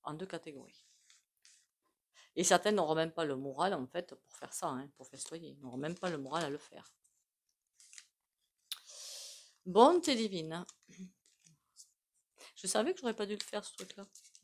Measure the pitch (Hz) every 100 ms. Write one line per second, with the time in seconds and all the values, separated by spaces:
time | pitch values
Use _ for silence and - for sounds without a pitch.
0 | 147 151 190 165 160 139 - - - _
1 | _ - _ _ - - _ _ _ _
2 | _ - - 160 185 175 208 208 156 156
3 | 160 170 156 131 139 131 185 170 127 175
4 | 175 - _ - 127 - 165 127 143 -
5 | 131 131 - 165 156 139 135 123 151 180
6 | 185 151 135 160 151 147 - - - _
7 | _ _ _ _ _ _ _ _ - -
8 | - _ _ _ _ _ - - - -
9 | - - - - - _ 185 190 269 359
10 | 330 240 220 185 160 165 180 - - -
11 | 185 _ _ _ _ 151 _ - - _
12 | _ _ _ - - - 190 - 277 370
13 | 247 226 202 208 - 208 202 - 190 -
14 | 196 - - -